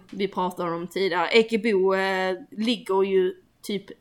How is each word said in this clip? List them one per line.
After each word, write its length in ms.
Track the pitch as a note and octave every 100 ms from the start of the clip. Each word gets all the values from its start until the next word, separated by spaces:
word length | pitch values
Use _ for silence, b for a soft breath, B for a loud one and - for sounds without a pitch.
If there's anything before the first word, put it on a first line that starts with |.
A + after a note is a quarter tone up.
| -
vi 180 | F#3+ F#3+
pratade 440 | G3 F3+ F3+ F3 E3+
om 120 | E3+
tidigare. 420 | F3+ F#3+ F3 E3
Ekebo, 640 | A3+ A3+ A3+ A3+ G3 F#3+ F#3+
eh, 400 | F#3+ F#3 F#3 F#3 -
ligger 520 | G3 A3+ A3 - F#3+
ju 320 | G3 F#3+ F#3 - _ _
typ 220 | - G3 G3 -